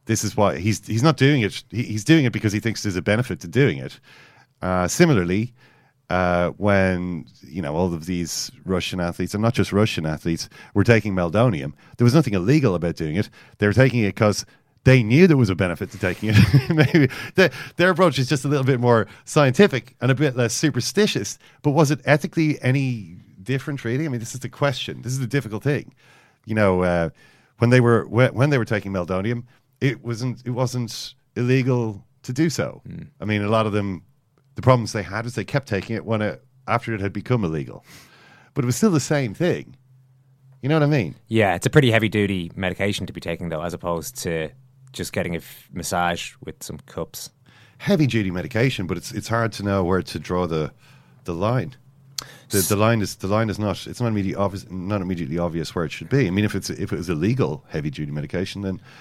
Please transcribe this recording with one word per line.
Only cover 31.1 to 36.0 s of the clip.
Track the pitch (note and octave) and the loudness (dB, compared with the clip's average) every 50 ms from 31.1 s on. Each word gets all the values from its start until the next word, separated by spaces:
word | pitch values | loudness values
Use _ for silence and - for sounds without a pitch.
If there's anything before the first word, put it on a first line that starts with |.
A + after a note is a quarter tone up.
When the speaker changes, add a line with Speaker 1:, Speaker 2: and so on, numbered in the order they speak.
| - _ _ _ - | -16 _ _ _ -6
Speaker 1:
illegal | - A#2+ B2 C3 C3 B2 C3 B2+ B2 A#2 A2 G#2 G2+ - _ _ _ - | -2 0 2 2 2 2 2 0 0 0 -4 -6 -10 -16 _ _ _ -12
to | - B2+ | -6 -2
do | C3 D#3+ E3+ | 0 0 0
so. | - - D#2 C2 - - - | 0 -2 -4 -4 -6 -12 -16
Speaker 2:
Mm. | - F2 F2 F2 - _ - | -16 -14 -14 -16 -16 _ -8
Speaker 1:
I | - | -4
mean, | G#2 G#2+ G#2 G2+ | -2 0 0 2
a | G2+ | 2
lot | A2+ A2 A2 | 2 2 2
of | G#2+ G2+ | 2 0
them, | G#2 G2 G2+ F#2 E2+ - _ _ _ _ _ _ _ _ _ _ | -2 -2 -4 -6 -8 -12 _ _ _ _ _ _ _ _ _ _
the | - | 0
problems | - C#3 B2+ A#2+ A2 - | 4 4 4 4 2 -2
they | - A2 F#2+ | -6 -6 -6
had | - G2 A2 A2+ | -6 -8 -8 -8
was | A#2+ A#2 | -6 -6
they | A2+ G2 | -8 -6
kept | - - C#3 C3 - | -4 -4 -4 -4 -2
taking | G#2 F#2+ - - A2+ | -4 -4 -4 -4 -6
it | G#2 | -6